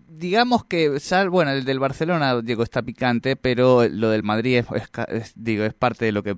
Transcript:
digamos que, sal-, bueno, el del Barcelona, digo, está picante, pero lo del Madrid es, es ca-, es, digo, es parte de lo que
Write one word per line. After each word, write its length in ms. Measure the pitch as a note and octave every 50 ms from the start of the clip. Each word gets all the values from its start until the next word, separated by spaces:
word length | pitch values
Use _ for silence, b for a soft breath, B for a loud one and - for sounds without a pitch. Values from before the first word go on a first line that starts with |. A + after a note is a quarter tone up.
| _
digamos 560 | - D#3+ D#3 E3+ F3 F#3+ A#3 B3 B3 B3 A3 -
que, 340 | - F#3 E3+ D#3+ D3 C3+ C#3+
sal-, 280 | - - F3+ F#3 G3 F3+
bueno, 220 | F3 F#3 D#3+ C#3
el 140 | C#3 C#3 B2+
del 140 | C3+ C3+ C3
Barcelona, 600 | C#3 C3+ C3+ - D#3+ E3 F3+ D#3+ C#3+ C3 B2+ A#2+
digo, 220 | A2+ A#2 A#2+ G#2+ A#2
está 180 | - - B2+
picante, 540 | A2 A#2 A2 - B2+ B2 A#2+ A#2 - C3+ C3+
pero 520 | - - C3 A#2+ A#2+ B2+ B2+ B2+ A#2+ A#2 F#2+
lo 200 | C#2+ G#2 A2+ A2
del 140 | A2 A2 G#2+
Madrid 360 | G#2 G#2+ A2 A2+ B2+ B2+ A#2+
es, 120 | A2+ -
es 160 | - C#3 - -
ca-, 140 | - A#2+ A2+
es, 300 | - - A2+ A2+ - -
digo, 300 | - A2+ A2+ A2 G2+ G#2+
es 80 | A2 -
parte 320 | - B2 A#2+ A2+ - A#2+
de 60 | A2 G#2
lo 100 | G#2 G2+
que 120 | G#2 G2